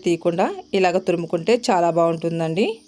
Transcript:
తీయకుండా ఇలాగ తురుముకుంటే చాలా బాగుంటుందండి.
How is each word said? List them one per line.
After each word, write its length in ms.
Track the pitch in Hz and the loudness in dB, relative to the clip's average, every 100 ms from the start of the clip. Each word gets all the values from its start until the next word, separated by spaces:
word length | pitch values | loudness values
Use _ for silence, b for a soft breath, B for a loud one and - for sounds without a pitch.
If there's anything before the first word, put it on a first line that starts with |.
| 180 | 0
తీయకుండా 420 | 165 175 170 247 392 - 196 | -2 0 0 -2 -4 -4 0
ఇలాగ 220 | 185 180 - | 2 2 0
తురుముకుంటే 480 | 175 165 175 165 233 240 | -2 -2 -4 0 0 2
చాలా 200 | 180 170 165 | 2 2 2
బాగుంటుందండి. 680 | 170 165 165 165 160 160 330 453 | 2 0 -4 -4 -2 -2 -2 -4